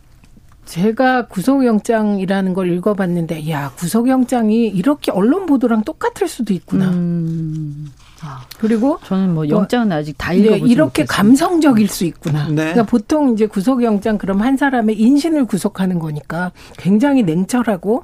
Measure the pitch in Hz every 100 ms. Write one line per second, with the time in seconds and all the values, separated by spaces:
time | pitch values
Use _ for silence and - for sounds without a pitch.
0 | - - - - - - - 165 208 220
1 | 262 254 - - 175 277 247 214 - 226
2 | 214 202 185 196 190 185 180 175 196 196
3 | 185 175 165 160 151 147 139 - 175 226
4 | 240 262 247 254 214 226 226 185 277 294
5 | - 185 214 359 359 277 240 226 214 -
6 | 480 - 349 - 214 180 - 185 190 180
7 | 175 170 165 165 160 156 151 147 147 -
8 | - - 151 131 - - 220 226 269 320
9 | - 190 190 160 151 156 196 247 220 156
10 | 151 - - 226 214 202 247 254 311 -
11 | 127 - 202 262 339 339 294 220 208 -
12 | 170 - 165 151 147 151 156 180 196 233
13 | - 311 277 220 214 202 190 262 240 202
14 | 226 208 185 196 233 269 285 254 220 214
15 | 226 285 330 311 240 185 208 - 190 175
16 | 156 151 - 160 180 - - - 170 208
17 | 285 269 185 160 185 247 233 185 190 254